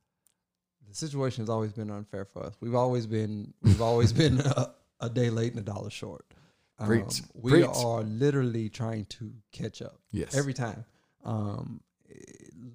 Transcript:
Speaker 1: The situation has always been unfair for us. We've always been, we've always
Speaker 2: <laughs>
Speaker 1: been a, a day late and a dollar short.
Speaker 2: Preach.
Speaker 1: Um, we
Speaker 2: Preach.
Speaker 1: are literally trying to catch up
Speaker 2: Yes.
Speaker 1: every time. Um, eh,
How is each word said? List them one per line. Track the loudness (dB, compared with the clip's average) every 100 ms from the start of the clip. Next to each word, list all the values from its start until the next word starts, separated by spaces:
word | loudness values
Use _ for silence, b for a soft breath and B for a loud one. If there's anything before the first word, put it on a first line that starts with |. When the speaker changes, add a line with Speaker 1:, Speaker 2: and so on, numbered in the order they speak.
| _ _ _ _ _ _ _ _ -18
Speaker 1:
The | -10
situation | -6 -2 -2 -2
has | -2
always | 0 -2
been | -4 -8
unfair | -8 -10 -10 -10
for | -10 -12
us. | -8
We've | -2 2
always | 2 2 0
been, | -2 -2 -4 -8 0
we've | 4 6
always | 6 6 6
Speaker 2:
<laughs> | 6
Speaker 1:
been | 6 4
a, | 2 0 -2 -6 _ _
a | -4
day | 0 0
late | 2 -2 -2
and |
a | -6
dollar | -6 -8
short. | -10 -12 -12 -18 b b b b -6 2
Speaker 2:
Preach. | 2 2 -6
Speaker 1:
Um, | -8 -6
we | 6
Speaker 2:
Preach. | 6 6 2
Speaker 1:
are | 0 0
literally | -2 0 2 2 0 -2 -4
trying | -6 -6 -6 -8
to | -12 -14 -16 _
catch | -12 -10 -10
up | -14 -16 _
Speaker 2:
Yes. | -6 -2 -2
Speaker 1:
every | -2 -4
time. | -6 -8 -14 _ _ _ -6
Um, | -4 -4 -6 -10 -12 -18 _ _
eh, | -20 -20 -20 -20 -20 -20